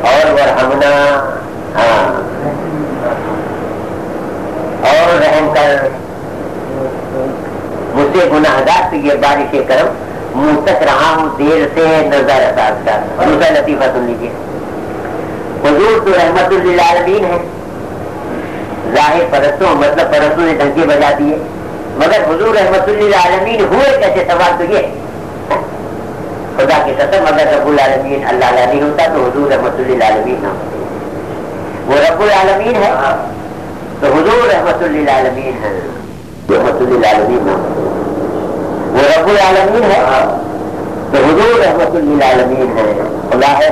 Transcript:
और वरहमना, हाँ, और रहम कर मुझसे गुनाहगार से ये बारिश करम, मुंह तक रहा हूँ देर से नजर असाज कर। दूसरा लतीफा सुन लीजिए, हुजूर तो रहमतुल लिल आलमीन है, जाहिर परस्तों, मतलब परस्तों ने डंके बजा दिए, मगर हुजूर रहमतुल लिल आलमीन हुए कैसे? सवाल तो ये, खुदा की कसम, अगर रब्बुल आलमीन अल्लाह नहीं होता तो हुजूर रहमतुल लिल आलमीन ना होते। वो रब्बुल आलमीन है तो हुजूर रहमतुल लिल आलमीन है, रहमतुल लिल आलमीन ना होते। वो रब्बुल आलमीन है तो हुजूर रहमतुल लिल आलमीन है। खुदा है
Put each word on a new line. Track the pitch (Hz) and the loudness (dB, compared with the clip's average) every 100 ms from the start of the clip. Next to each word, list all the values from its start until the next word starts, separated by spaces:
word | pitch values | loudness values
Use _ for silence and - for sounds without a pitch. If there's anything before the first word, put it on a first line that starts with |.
| - | 4
और | 147 156 | 4 4
वरहमना, | 143 139 - 131 139 143 143 143 139 135 - - - - | 4 2 2 0 2 2 4 4 2 -2 -8 -10 -10 -6
हाँ, | - 113 - - - - 73 147 - - 151 151 - - - - 160 - - - - - - - - - - - - - - 131 | 0 2 2 0 -2 -6 -6 -6 -6 -6 -6 -6 -4 -4 -4 -6 -6 -6 -8 -8 -8 -8 -8 -8 -8 -8 -8 -8 -8 -8 -2 2
और | 151 170 170 | 4 4 4
रहम | 156 156 151 | 2 2 2
कर | 151 147 139 131 - - - - - - - - 135 131 - - 131 131 - - - - - - | 2 2 2 -2 -4 -12 -12 -10 -10 -8 -8 -8 -6 -6 -6 -8 -6 -6 -6 -8 -10 -8 -8 -4
मुझसे | 135 143 185 165 | -2 0 2 2
गुनाहगार | 151 156 135 - - - | 2 2 2 2 2 0
से | 156 143 | -2 0
ये | 143 | 2
बारिश | 143 143 143 143 127 | 2 0 0 -2 0
करम, | 127 - - - - - | 2 0 -4 -10 -10 -6
मुंह | 262 302 302 294 | -2 0 2 2
तक | - | 2
रहा | - - - | 2 2 0
हूँ | 165 156 - | 0 -2 -2
देर | 147 160 143 | 0 2 0
से | 165 160 160 139 | 2 2 2 2
नजर | 143 131 131 | 2 2 2
असाज | - - 107 104 - | 2 2 0 0 -2
कर। | 107 - - | -2 -4 -2
दूसरा | 143 156 165 | 0 2 4
लतीफा | 151 147 139 131 | 2 0 0 0
सुन | 127 120 | 0 -2
लीजिए, | 113 117 - - - - - - - - - - - - - | -4 -6 -8 -10 -10 -8 -8 -8 -8 -8 -8 -8 -8 -8 -2
हुजूर | 143 147 214 220 | 0 2 4 2
तो | 190 | 2
रहमतुल | 180 - 185 180 190 | 2 2 2 2 2
लिल | 180 175 | 2 2
आलमीन | 170 175 175 202 | 2 2 2 0
है, | 185 175 - - - - - - - - - - - - - - - | 0 -2 -4 -10 -12 -10 -10 -10 -10 -10 -8 -8 -8 -10 -10 -8 -2
जाहिर | 131 147 165 170 | 2 2 2 2
परस्तों, | 139 143 - 190 147 | 2 2 2 0 2
मतलब | 143 - - | 2 2 2
परस्तों | 151 147 156 | 2 2 2
ने | 170 | 0
डंके | 151 143 151 156 | 2 0 2 2
बजा | 147 143 143 | 4 4 2
दिए, | 147 156 - - - - - - | 2 0 -4 -10 -10 -10 -8 -2
मगर | 160 - - | 2 2 2
हुजूर | 165 226 214 | 0 2 2
रहमतुल | 185 190 190 208 | 4 2 2 2
लिल | 208 190 | 2 4
आलमीन | 180 185 220 226 190 | 2 2 0 0 2
हुए | 214 277 - | 4 4 4
कैसे? | 196 180 175 | 2 0 0
सवाल | 175 175 175 | 2 2 2
तो | 170 | 0
ये, | - - - - - - - - - - - - - - - - - - - | 0 -2 -6 -10 -12 -12 -12 -4 -4 -4 -10 -10 -10 -10 -10 -10 -10 -8 0
खुदा | 135 151 | 2 2
की | 147 | 0
कसम, | - 143 190 156 | 0 2 2 2
अगर | - 151 | 2 2
रब्बुल | 147 151 143 | 2 2 2
आलमीन | 135 135 135 139 123 | 2 2 0 -2 0
अल्लाह | 127 123 | 0 2
नहीं | 127 123 139 | 2 2 2
होता | 147 151 165 | 0 2 2
तो | 131 | 2
हुजूर | 123 135 139 | 0 0 2
रहमतुल | 131 - - 127 | 2 0 -2 0
लिल | 120 | 2
आलमीन | 127 127 123 - | 2 2 0 -2
ना | 101 | -4
होते। | 95 - - - - - - - - - - - - - | -6 -8 -8 -8 -8 -10 -10 -10 -10 -10 -10 -10 -8 0
वो | - 320 | 2 2
रब्बुल | - 214 | 2 2
आलमीन | 196 190 - 226 226 | 4 4 2 0 0
है | 202 - - - - - - - - - - - | 0 0 -2 -2 -6 -10 -12 -12 -12 -12 -12 -2
तो | - | 2
हुजूर | 196 196 233 - | 2 4 4 2
रहमतुल | 170 175 156 165 | 2 0 -2 -2
लिल | 151 143 | 0 0
आलमीन | 135 131 131 131 117 | 2 0 -2 -6 -6
है, | 107 95 - - - - - - - | -6 -6 -8 -12 -14 -16 -16 -14 -2
रहमतुल | - - - 123 | 0 2 0 2
लिल | 120 | 2
आलमीन | 107 107 107 123 95 | 4 2 2 0 0
ना | |
होते। | 92 - - - - - - - - - - - - - | -2 -2 -4 -4 -4 -4 -4 -4 -4 -6 -6 -6 -6 -2
वो | 123 143 | 0 2
रब्बुल | 160 175 202 | 2 2 4
आलमीन | 190 190 190 233 | 4 4 2 2
है | 208 - - - - - - - - - - - - | 2 2 2 2 2 0 -2 -6 -8 -8 -8 -8 -2
तो | 139 | 2
हुजूर | 139 160 220 240 | 4 4 4 4
रहमतुल | - 175 165 170 | 2 2 0 0
लिल | 147 147 | 0 2
आलमीन | 131 127 127 131 123 110 | 4 4 2 0 0 0
है। | 107 - - - - | 0 0 -4 -6 -2
खुदा | 123 117 | 2 4
है | - 311 | 4 4